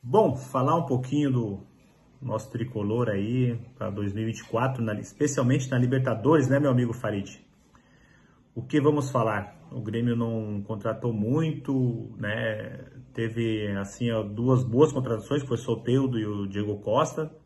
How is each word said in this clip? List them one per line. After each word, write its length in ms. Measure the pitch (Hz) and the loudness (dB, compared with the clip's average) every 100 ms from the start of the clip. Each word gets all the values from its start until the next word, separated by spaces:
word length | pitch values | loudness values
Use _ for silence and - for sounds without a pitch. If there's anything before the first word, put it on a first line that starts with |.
| 123 | 4
Bom, 300 | 196 190 131 | 6 6 2
falar 400 | - 131 135 165 | -4 0 2 2
um 80 | |
pouquinho 480 | - 123 127 147 143 | 2 -2 0 0 2
do 280 | 127 107 98 - _ _ _ _ _ | 0 0 -6 -12 _ _ _ _ _
nosso 300 | - 107 - | -6 -6 -6
tricolor 580 | 117 110 110 101 117 117 | -8 -6 -4 -2 0 0
aí 500 | 101 104 127 123 113 - | 0 0 2 2 0 -8
pra 140 | - 101 | -8 -6
dois 240 | 98 101 | -4 -4
mil 120 | 98 | -2
e 20 | 110 | -4
vinte 140 | 113 | -6
e 40 | |
quatro, 400 | - 113 127 127 | -4 -2 0 0
na, 80 | 113 104 | -2 -4
especialmente 720 | - - 147 143 139 165 - | -8 -2 0 2 2 2 2
na 80 | 123 | 2
Libertadores, 680 | 123 131 131 107 107 160 123 | 2 2 0 0 4 4 6
né, 140 | 139 | 4
meu 100 | 143 | 4
amigo 220 | 123 120 | 4 2
Farid? 500 | - 110 101 98 - - _ _ _ _ _ _ - _ _ _ | -2 -4 -4 -6 -14 -20 _ _ _ _ _ _ -20 _ _ _
O 80 | - | -14
que 160 | - 151 | 0 2
vamos 280 | 143 147 127 | 4 2 0
falar? 480 | 123 110 107 101 - - | 0 2 0 -6 -14 -14
O 80 | 123 | -10
Grêmio 340 | 107 113 120 | -6 -2 0
não 480 | 117 117 113 107 104 | 0 -2 -4 -4 -6
contratou 480 | 101 110 113 107 120 | -6 -6 -4 -2 -2
muito, 1040 | 110 104 147 160 135 - 135 123 113 110 - | -2 0 2 0 -2 -2 0 2 0 -8 -8
né? 680 | 104 110 117 107 107 - - - - | -6 -2 -4 -4 -8 -12 -16 -20 -14
Teve, 520 | - 113 110 113 110 104 98 | -6 -4 0 0 0 -2 -2
assim, 320 | 101 - 120 | -4 -4 -2
ó, 120 | 113 | 0
duas 400 | 101 104 123 127 | -2 -2 4 4
boas 300 | - 117 156 | 4 4 4
contratações, 480 | 135 131 113 - 147 | 4 -2 -4 -2 -2
que 80 | 131 | -2
foi 80 | 117 | -4
o 40 | |
Soteldo 580 | - 110 - 131 135 117 | -2 -4 2 2 2 0
e 80 | 107 | -2
o 200 | 104 98 | -4 -4
Diego 320 | 98 104 101 | -4 -4 -4
Costa. 540 | - 117 156 - 156 - | 0 0 0 -2 -8 -10